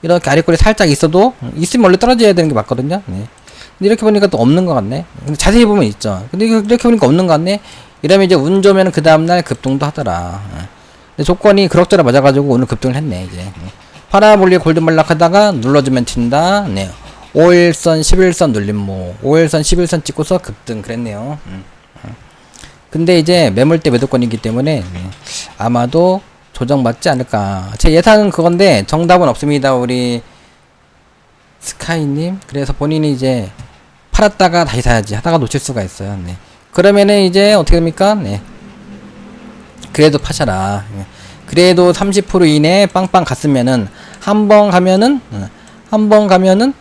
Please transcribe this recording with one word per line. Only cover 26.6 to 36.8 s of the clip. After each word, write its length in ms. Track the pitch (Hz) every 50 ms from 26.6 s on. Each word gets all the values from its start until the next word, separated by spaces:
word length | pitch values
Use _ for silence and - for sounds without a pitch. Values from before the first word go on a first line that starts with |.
| 127 120 143 139 127 117 120 - -
않을까. 640 | 175 143 127 127 - - 107 101 98 98 95 92 98 107
제 140 | - - 165
예상은 400 | 156 165 175 226 214 214 214 202
그건데 520 | - - 165 170 175 175 196 190 147 104 98
정답은 420 | - - 156 170 170 180 185 180 139
없습니다, 460 | 120 - - 147 147 143 131 135 131
우리 480 | 123 123 120 127 127 123 123 120 117 - - _ _ _ _ _ _ _ _ _ _ _ _ _ _ _ _ _ _ _ _ _ _ _ _ _ _
스카이님. 800 | - - - - - - 165 165 151 143 139 147 160 175 190 190 -
그래서 260 | - - 139 139 131 -
본인이 380 | - 143 151 156 156 151 151
이제 400 | 143 123 131 131 127 120 104 95 - - - - - _ _ _ _ _ _ _
팔았다가 540 | - - 214 208 196 - 196 165 170 175 165
다시 160 | 131 107 120
사야지 320 | 123 120 120 113 101 107 110
하다가 240 | 101 - 175 165
놓칠 220 | 165 131 110 - 139
수가 240 | - - 131 117 98
있어요. 340 | 90 - - 98 98 101 95 90
네. 100 | 87 90 92 - _ - _ _ _
그러면은 500 | - -